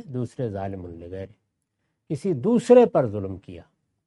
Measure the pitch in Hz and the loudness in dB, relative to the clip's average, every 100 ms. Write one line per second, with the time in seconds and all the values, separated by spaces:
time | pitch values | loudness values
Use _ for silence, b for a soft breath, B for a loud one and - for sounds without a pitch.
0 | 220 123 120 - 120 98 98 95 90 82 | -4 -8 -8 -6 -6 -6 -8 -8 -12 -14
1 | 85 95 98 - _ _ _ _ _ _ | -14 -12 -12 -16 _ _ _ _ _ _
2 | _ 156 196 143 160 240 - 247 240 165 | _ -6 -2 -2 2 2 6 8 8 4
3 | 123 104 98 90 - 85 - _ _ _ | 0 -2 -6 -10 -14 -18 -20 _ _ _